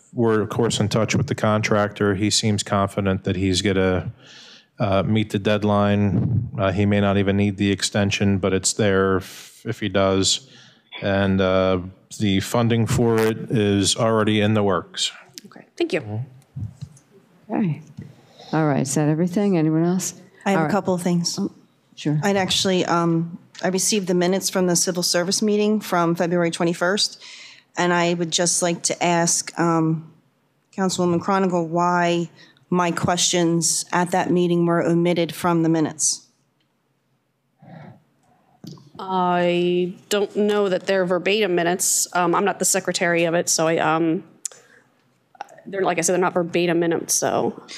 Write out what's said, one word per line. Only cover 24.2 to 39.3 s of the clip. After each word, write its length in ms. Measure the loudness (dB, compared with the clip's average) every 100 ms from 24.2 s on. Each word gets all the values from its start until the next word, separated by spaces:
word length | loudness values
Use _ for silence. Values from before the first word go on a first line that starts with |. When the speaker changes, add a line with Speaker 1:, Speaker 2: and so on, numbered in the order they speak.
| 2 0 -2
Speaker 4:
from 180 | 0 0
the 80 | 0
civil 280 | 0 -2
service 380 | -2 0 0 -2
meeting 400 | 0 0 0 0
from 340 | 0 0 2 0
February 360 | 0 0 0
twenty-first, 720 | 0 -2 0 -2 0 -2 -6 -20 -20 -20 -20 _ -2
and 160 | 0
I 200 | 2 0
would 180 | 0 -2
just 300 | 0 0 0
like 200 | -2 -2
to 200 | -4 -2
ask, 540 | 0 2 0 -2 -4 -2
um, 520 | 0 2 0 -2 -6 -20 _ _ _ _ _ -4
Councilwoman 460 | -2 0 0 0
Chronicle 460 | 0 0 0 -2 -2
why 640 | 0 0 2 2 0 -4 -10 -20 _ _
my 200 | 0 0
questions 920 | -2 -2 0 0 2 2 2 0 -4 -2
at 200 | -2 0
that 180 | 0 0
meeting 360 | 0 2 2 2
were 180 | 2
omitted 500 | 2 2 2 0 -2
from 300 | -2 0 2
the 60 | 2
minutes. 580 | 0 -2 -2 -4 -4 -10 _ _ _ _ _ _ _ _ _ _ _ _ _ -20 -20 -20 -20 _ _ _ _ _ _ -18 -18 -20 -14
Speaker 2:
I 960 | -4 0 2